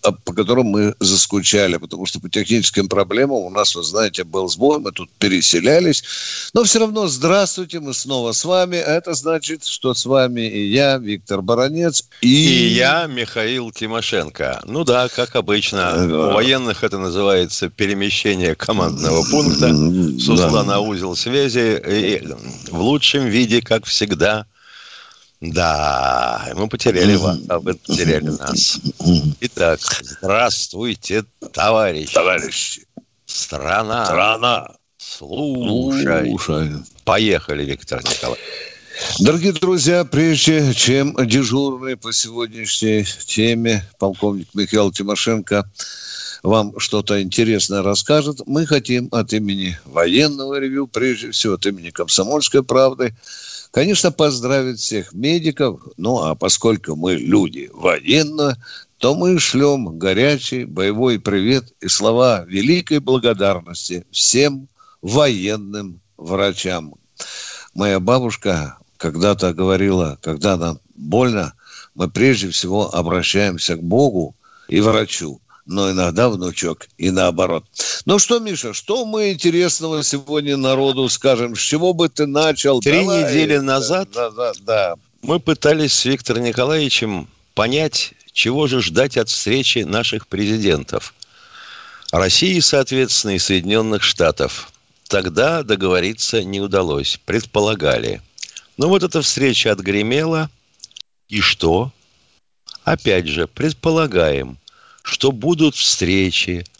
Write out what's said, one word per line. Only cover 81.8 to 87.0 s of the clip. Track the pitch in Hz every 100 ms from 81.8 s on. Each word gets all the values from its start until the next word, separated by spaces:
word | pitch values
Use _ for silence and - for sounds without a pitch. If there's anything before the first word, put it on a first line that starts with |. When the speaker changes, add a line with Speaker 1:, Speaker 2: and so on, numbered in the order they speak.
| 180
Speaker 1:
бы | 170 170
ты | - 147
начал? | 143 156 143 139 131
Speaker 2:
Три | 139 165
Speaker 1:
Давай. | 190 170
Speaker 2:
недели | 160 156 156 143
Speaker 1:
Да, |
Speaker 2:
назад | 135 135 123 185 190
Speaker 1:
да, | 117 117
да, | 107 123 95
да. | 98 110 92 85 _ _
Speaker 2:
мы | 123 165
пытались | - 156 147 156 147
с | - 127
Виктором | 131 - 117
Николаевичем | 120 117 127 156 139 -